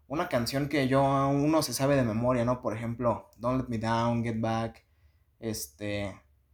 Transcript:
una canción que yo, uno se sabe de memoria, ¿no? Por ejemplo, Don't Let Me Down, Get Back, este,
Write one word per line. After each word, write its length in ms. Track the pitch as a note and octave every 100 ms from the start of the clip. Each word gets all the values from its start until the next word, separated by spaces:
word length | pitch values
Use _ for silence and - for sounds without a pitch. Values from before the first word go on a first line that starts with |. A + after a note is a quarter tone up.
| -
una 220 | D3+ F3
canción 400 | B2+ A#2 C3+ C#3+
que 180 | D3 B2+
yo, 160 | C3+
uno 580 | C3+ C#3 C#3 C#3+ D3+ D#3+
se 120 | C#3+
sabe 220 | A#2 C3+ C#3
de 80 |
memoria, 420 | A#2 G#2+ A#2+ B2+ A#2+
¿no? 160 | B2
Por 140 | A#2 G#2+
ejemplo, 540 | A#2 A#2 A#2+ G#2+ - -
Don't 240 | A#2 C3
Let 60 | B2
Me 100 | A2
Down, 460 | A2+ A#2 A#2+ A#2+
Get 160 | A#2 A2
Back, 460 | A2+ A2+ A2+ - _ _ _ _ _ -
este, 800 | A2+ G#2 - - G#2 G2+ G2+ F#2+ _ _ _